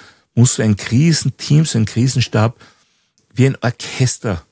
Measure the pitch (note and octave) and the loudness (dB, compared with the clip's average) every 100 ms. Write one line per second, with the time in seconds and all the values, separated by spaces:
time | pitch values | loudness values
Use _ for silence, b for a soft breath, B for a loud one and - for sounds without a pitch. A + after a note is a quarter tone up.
0 | B B B - A#2+ - A2 G2+ - A#2 | B B B 2 2 2 0 0 0 2
1 | E3 D#3 C3+ - - D3 D#3+ A#2 G#2+ A2+ | 2 2 -2 -4 0 2 2 0 -2 0
2 | C3 C3 - A2+ A2 - b b b b | 0 0 -2 0 0 -2 b b b b
3 | b _ _ - C3 - A#2+ - - - | b _ _ 0 0 2 -6 -6 -10 -2
4 | B2+ - A#2+ E2+ - | -2 -2 -6 -6 -8